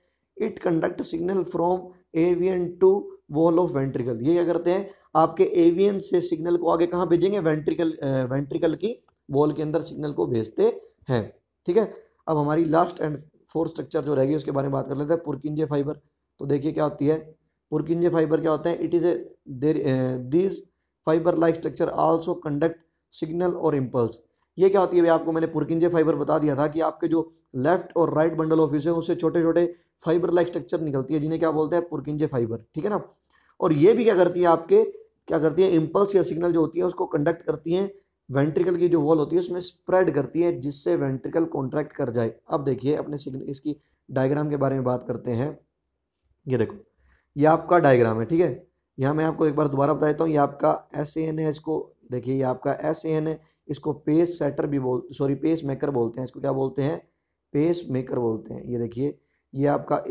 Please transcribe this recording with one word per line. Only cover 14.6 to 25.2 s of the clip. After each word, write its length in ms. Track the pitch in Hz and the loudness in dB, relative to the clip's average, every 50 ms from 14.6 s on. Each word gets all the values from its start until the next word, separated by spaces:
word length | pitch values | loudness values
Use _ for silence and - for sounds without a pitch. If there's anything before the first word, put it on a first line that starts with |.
| 139 143 | -2 -2
में 60 | 139 | -2
बात 140 | 135 131 - | -4 -4 -4
कर 100 | 143 131 | -6 -6
लेते 160 | 147 147 170 | -2 -2 -2
हैं, 80 | 170 170 | -2 -2
Purkinje 460 | 151 143 135 - 151 151 151 160 139 | -6 -8 -6 -6 -6 -4 -4 -2 -2
फाइबर। 300 | 151 143 143 143 151 - _ _ _ _ _ _ _ _ | -2 -2 -2 -4 -6 -10 _ _ _ _ _ _ _ _
तो 60 | - | -4
देखिए 260 | 143 143 147 127 156 | -2 -2 -2 -2 -2
क्या 120 | 147 156 156 | -2 0 -2
होती 240 | 147 147 - 143 143 | -2 -2 0 0 0
है 280 | 156 - - - - _ _ _ _ _ _ _ | 0 0 -4 -10 -20 _ _ _ _ _ _ _
Purkinje 400 | 151 156 151 156 170 170 170 175 | -4 -4 -2 -2 -2 0 2 2
फाइबर, 300 | 151 165 156 156 156 156 | 2 2 2 2 2 0
क्या 100 | 165 165 | 2 0
होता 180 | 156 147 151 175 | -2 0 -2 -4
है, 100 | 170 - | -2 -2
it 140 | 170 160 - | -2 -2 0
is 100 | 170 160 | 2 2
a 100 | 175 165 - - - - _ _ - 139 127 | 2 0 -2 -4 -10 -18 _ _ -16 -8 -2
there, 200 | 123 151 156 156 | 0 0 0 0
अ, 500 | - 147 131 131 127 127 127 127 127 123 | 0 0 0 0 0 -2 -2 -4 -4 -2
these 300 | 135 170 190 190 185 - - _ _ _ _ _ _ _ _ - | 0 2 2 0 -2 -6 -12 _ _ _ _ _ _ _ _ 0
fiber 260 | 160 170 165 180 165 | 0 2 2 0 2
like 220 | 160 165 165 165 165 | 2 2 2 2 0
structure 320 | - 151 - - 165 143 - 151 | -4 -8 -4 -2 -4 -2 0 0
also 360 | 151 156 165 165 165 175 175 - | 2 2 2 0 0 -4 -6 -6
conduct 360 | - 160 143 143 156 170 165 - _ _ _ _ _ _ _ | -6 -6 -2 0 0 -2 -2 -4 _ _ _ _ _ _ _
signal 420 | - - 160 160 170 180 180 175 | -10 -8 -6 -4 -2 -2 -2 -2
और 200 | - - 160 147 | 0 0 0 0
impulse। 420 | 143 131 120 107 131 117 110 110 - _ _ _ _ _ _ _ - | 0 -2 -2 0 0 0 0 -2 -8 _ _ _ _ _ _ _ 2
ये 120 | 180 196 | 4 4
क्या 120 | 196 196 | 6 4
होती 160 | 180 175 175 175 | 2 4 4 4
है, 60 | 170 | 6
भाई 80 | 170 | 6
आपको 200 | 165 160 | 4 2